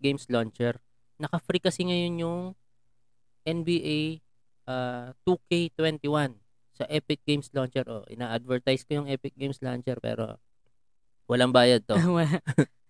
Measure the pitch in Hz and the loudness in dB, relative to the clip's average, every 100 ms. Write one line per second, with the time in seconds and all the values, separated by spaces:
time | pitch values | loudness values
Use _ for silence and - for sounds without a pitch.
0 | 139 139 - 123 110 - 120 117 - _ | -2 -2 0 -2 -2 -2 -2 -2 -10 _
1 | _ - 151 170 - 180 185 - 180 175 | _ -12 -6 -4 -2 0 0 0 0 0
2 | 175 170 165 175 180 190 _ _ _ _ | 0 -2 -4 -4 -8 -12 _ _ _ _
3 | _ _ _ _ - 170 165 175 151 151 | _ _ _ _ -6 -4 0 0 0 -2
4 | 156 160 - _ _ _ - 127 123 123 | -2 -6 -14 _ _ _ -8 -6 -4 -6
5 | 123 - - 180 - 170 170 - 160 156 | -10 -4 0 0 0 0 0 0 0 0
6 | 147 151 139 107 _ _ _ - 123 151 | 0 0 0 -4 _ _ _ -8 -4 -2
7 | - 151 - 147 - 139 127 131 123 113 | -2 -4 0 -2 -2 -4 -2 -2 -4 -8
8 | - 113 120 117 127 127 131 131 - 147 | -12 -10 -6 -4 -2 -2 0 0 0 -4
9 | 143 135 135 - 139 131 131 123 123 123 | -2 -6 -6 -8 -8 -6 -6 -6 -6 -6
10 | 113 113 113 107 _ _ _ _ _ _ | -4 -4 -6 -10 _ _ _ _ _ _
11 | _ _ - 123 127 127 123 120 - 185 | _ _ -2 2 6 8 8 6 4 2
12 | 170 170 156 160 - 139 139 _ _ | 4 4 2 0 0 0 0 _ _